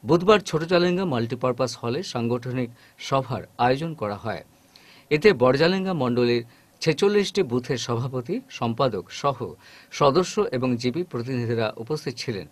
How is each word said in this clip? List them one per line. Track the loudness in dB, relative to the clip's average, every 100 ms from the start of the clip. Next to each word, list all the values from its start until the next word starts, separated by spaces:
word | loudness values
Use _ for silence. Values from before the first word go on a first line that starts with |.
| 4
বুধবার | 2 6 4
ছোট | 4 -4
জালেঙ্গা | 2 2 4 0
মাল্টিপারপাস | 0 0 -2 -2 -2 0 -2 -4
হলে | -4 -4
সাংগঠনিক | -4 -4 -2 -2 -4 -4 -6 -8 -20 _
সভার | -2 -2 -2 -8 -8 _
আয়োজন | 2 2 -2
করা | -6 -6 -6
হয়। | -6 -8 -10 _ _ -20 -20 -20 _
এতে | 4 4
বড়জালেঙ্গা | 6 4 6 4 2 -2
মণ্ডলীর | -2 0 2 2 2 -2 -18 _ _
ছেচল্লিশটি | -2 2 4 4 0 0
বুথের | 0 0 -2 -6
সভাপতি, | -2 -2 -2 -6 -6 -6 -8
সম্পাদক | -6 -4 0 0 0 -8
সহ | -4 -2 -2 -8 -12 -20 -20 -18
সদস্য | 2 4 4 0 -2
এবং | -2 0 0 0
জিপি | -2 -4
প্রতিনিধিরা | -6 -6 -4 -4 -2 0 -2 -4
উপস্থিত | -6 -6 -6 -8
ছিলেন। | -6 -8 -8